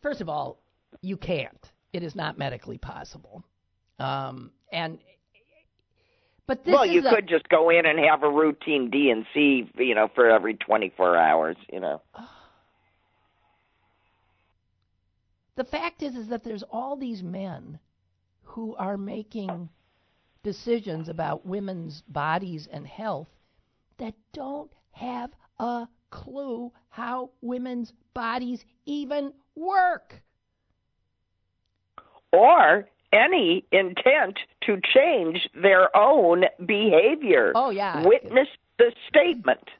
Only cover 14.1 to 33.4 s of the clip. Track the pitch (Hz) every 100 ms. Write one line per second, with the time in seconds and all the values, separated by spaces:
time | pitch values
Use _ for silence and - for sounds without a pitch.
14.1 | _ _ _ _ _ _ _ _ _ _
15.1 | _ _ _ _ - 254 294 330 339 285
16.1 | 247 220 233 233 214 214 220 254 277 262
17.1 | 220 180 185 190 156 - 147 _ _ _
18.1 | _ _ _ _ - 226 233 185 202 196
19.1 | 226 214 226 196 170 170 _ _ _ _
20.1 | _ _ _ 208 196 - 233 208 160 160
21.1 | 165 160 160 190 196 202 185 165 147 _
22.1 | 147 147 165 190 160 151 - 143 - 220
23.1 | 156 131 _ _ _ _ _ _ _ 226
24.1 | 214 _ 320 269 285 294 _ _ _ 247
25.1 | 247 240 _ _ _ 233 240 233 _ _
26.1 | - - 262 277 233 240 _ _ - 240
27.1 | 254 254 _ 240 247 247 247 226 _ _
28.1 | - 226 240 247 247 _ _ - 294 285
29.1 | 294 277 277 _ - 339 392 359 330 _
30.1 | - _ _ _ _ _ _ _ _ _
31.1 | _ _ _ _ _ _ _ _ - _
32.1 | _ _ 170 233 339 175 185 196 _ _
33.1 | 311 269 370